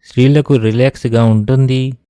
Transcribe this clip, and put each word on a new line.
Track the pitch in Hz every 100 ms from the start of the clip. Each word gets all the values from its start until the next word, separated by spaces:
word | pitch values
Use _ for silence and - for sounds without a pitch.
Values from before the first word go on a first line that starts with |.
| _
స్త్రీలకు | - 127 147 139 135 110
రిలాక్స్‌గా | 113 131 - 120 117 117
ఉంటుంది. | 110 104 131 135 131 131 127